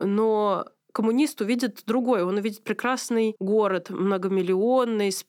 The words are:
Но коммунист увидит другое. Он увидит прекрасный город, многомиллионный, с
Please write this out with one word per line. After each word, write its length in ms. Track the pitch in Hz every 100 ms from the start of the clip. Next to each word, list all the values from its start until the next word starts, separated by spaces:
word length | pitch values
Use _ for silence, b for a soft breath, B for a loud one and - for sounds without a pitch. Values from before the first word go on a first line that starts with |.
Но 640 | 190 202 220 214 208 180 - _ _
коммунист 480 | - 220 240 302 -
увидит 440 | 208 240 247 - -
другое. 380 | 240 240 220
Он 120 | 180 202
увидит 260 | 214 208
прекрасный 720 | - 208 247 254 - 226 220 214
город, 520 | 196 220 202 185 175
многомиллионный, 1200 | 185 190 190 190 190 180 185 226 254 240 220 202
с 120 | 190